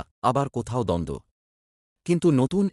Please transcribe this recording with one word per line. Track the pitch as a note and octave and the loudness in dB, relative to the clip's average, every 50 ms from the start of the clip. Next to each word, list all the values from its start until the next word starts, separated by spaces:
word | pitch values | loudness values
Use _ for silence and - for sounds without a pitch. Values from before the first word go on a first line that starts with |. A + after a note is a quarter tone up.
| - - _ _ - | -2 -8 _ _ -2
আবার | A#2+ B2+ C#3 C#3 C3+ | 0 0 0 -2 -2
কোথাও | - A#2+ A2+ - A2 B2+ A#2 | -4 -8 -6 -4 -4 -4 0
দ্বন্দ্ব। | F2+ F#2 F2 E2 C2+ C#2+ - - _ _ _ _ _ _ _ _ _ _ _ _ _ _ _ _ | 0 0 -2 -2 -4 -8 -10 -12 _ _ _ _ _ _ _ _ _ _ _ _ _ _ _ _
কিন্তু | - F3 E3+ - F3 | -2 -2 2 4 4
নতুন | D3+ B2+ C3 C3 - F#3+ G3+ G3 | 4 4 2 2 0 0 0 0